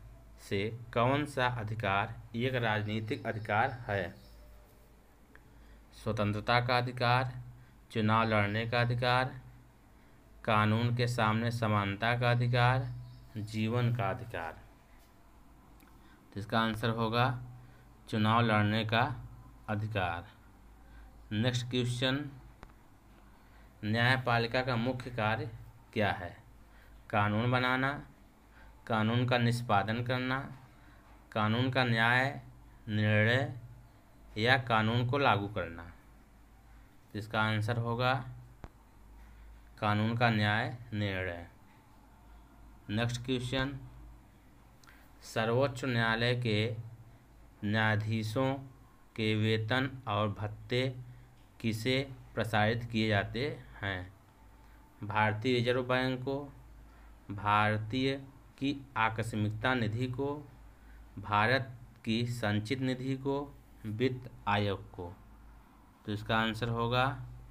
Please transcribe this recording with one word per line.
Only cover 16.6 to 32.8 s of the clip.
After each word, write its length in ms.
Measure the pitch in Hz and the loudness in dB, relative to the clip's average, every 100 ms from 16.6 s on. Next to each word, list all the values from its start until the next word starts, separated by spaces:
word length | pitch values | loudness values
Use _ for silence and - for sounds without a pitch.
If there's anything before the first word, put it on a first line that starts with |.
| 113 107 113 | 0 0 -2
होगा 360 | 113 113 120 127 123 - - - - - - - | 0 0 2 0 -2 -8 -16 -20 -20 -20 -20 -4
चुनाव 320 | 110 107 117 | 0 4 4
लड़ने 420 | 117 107 104 110 110 | 4 4 4 2 2
का 200 | 113 139 - - - - - - | 2 0 -2 -12 -16 -20 -14 -6
अधिकार। 580 | 107 107 107 90 85 - - - - - - - - - - - | -4 -2 -2 -2 -4 -8 -18 -20 -20 -20 -20 -20 -20 -20 -20 -6
नेक्स्ट 360 | 104 123 123 - | 0 2 0 -2
क्वेश्चन, 540 | 127 123 - 131 135 147 - - - - - - - - - - - - - - - | -2 -2 0 0 0 -4 -12 -20 -20 -20 -20 -20 -20 -20 -20 -20 -20 -20 -20 -20 -8
न्यायपालिका 800 | 104 113 120 131 123 117 117 131 | 0 4 4 4 2 2 2 0
का 140 | 127 117 | 0 0
मुख्य 340 | 120 127 131 | 0 -2 -6
कार्य 380 | - 107 110 113 - - - - | -2 0 0 -4 -12 -18 -20 -6
क्या 180 | 110 101 | 0 0
है? 240 | 90 87 - - - - - - - - | 0 -6 -14 -20 -20 -20 -20 -20 -20 -2
कानून 420 | 107 104 107 123 | 0 2 2 2
बनाना, 400 | 127 127 127 135 147 147 - - - - - - - - | 2 2 2 0 -2 -10 -20 -20 -20 -20 -20 -20 -14 -2
कानून 380 | 110 110 120 123 | 0 2 2 2
का 100 | 127 | 4
निष्पादन 640 | 117 117 - 101 101 113 | 4 2 2 2 2 -2
करना, 340 | 123 127 127 131 139 - - - - - - - - | -2 -2 -2 -2 -6 -12 -20 -20 -20 -20 -20 -20 -6
कानून 380 | 110 107 117 131 | 0 2 2 2
का 140 | 131 | 2
न्याय 460 | 123 113 113 127 131 143 - - - - | 2 4 4 4 2 -2 -12 -20 -20 -16